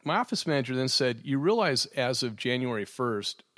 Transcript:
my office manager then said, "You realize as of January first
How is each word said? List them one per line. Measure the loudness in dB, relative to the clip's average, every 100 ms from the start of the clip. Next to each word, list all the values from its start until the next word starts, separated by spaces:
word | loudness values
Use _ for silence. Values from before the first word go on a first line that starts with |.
my | 0 0
office | 0 -2 0
manager | 0 0 0
then | 0
said, | 2 2 0
"You | -2 0
realize | 2 4 2 2 0
as | 0 0 0
of | -4 -2
January | -2 0 0 -2
first | -4 -2 -2 -2 -4 -8 _